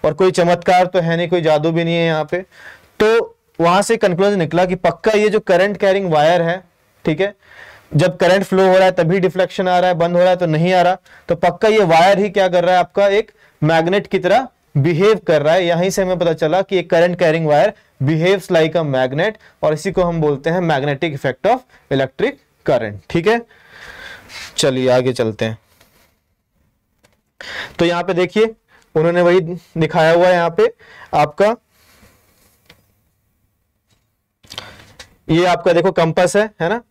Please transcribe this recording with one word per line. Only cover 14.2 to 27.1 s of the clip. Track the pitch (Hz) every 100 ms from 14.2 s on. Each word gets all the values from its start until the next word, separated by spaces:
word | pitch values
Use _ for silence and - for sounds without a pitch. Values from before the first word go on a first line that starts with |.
| 175 214 262 _ _ 147
behave | 143 160 202 208 -
कर | 156
रहा | 147
है। | 175 175
यहीं | 170 185
से | 185
हमें | 185 180
पता | 170 156
चला | 156 180
कि | 196 190
एक | -
current | 170 175 175
carrying | 170 160 156
wire | 147 196 214 _ _
behaves | 135 160 175 196 -
like | 170 156 165
a | 156
magnet, | 131 127 139 202 214 _ _
और | 156
इसी | 151 -
को | 180
हम | 175 170
बोलते | 151 139 156
हैं | 175
magnetic | 170 143 143 139 170 139
effect | 139 120 190
of | 247 _ _ _
electric | 139 131 - 247 277 _ _ -
current। | 127 110 101 _
ठीक | 170 175
है, | 233 233 _ _ - - - - - - - - -
चलिए | 147 131 127
आगे | 127 127
चलते | 123 113 104 110
हैं। | 110 _ _ _ _ _ _ _ _ _ _ _ _ _ _ _